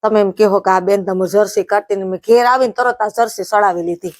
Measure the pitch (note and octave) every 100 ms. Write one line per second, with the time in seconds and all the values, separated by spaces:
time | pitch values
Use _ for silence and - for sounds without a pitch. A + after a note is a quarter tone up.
0 | G#3+ G#3+ G3+ F#3+ G#3+ G3 F#3+ F#3+ F3+ G3+
1 | F#3 F#3 F3+ G3 G3+ G#3+ F#3 G#3 G#3 G3
2 | F#3+ F#3 - A#3+ A#3+ B3+ B3+ - B3 A#3+
3 | G#3+ G#3+ A3+ - F#3 G#3 G#3 F3 E3+ E3+
4 | F3+ -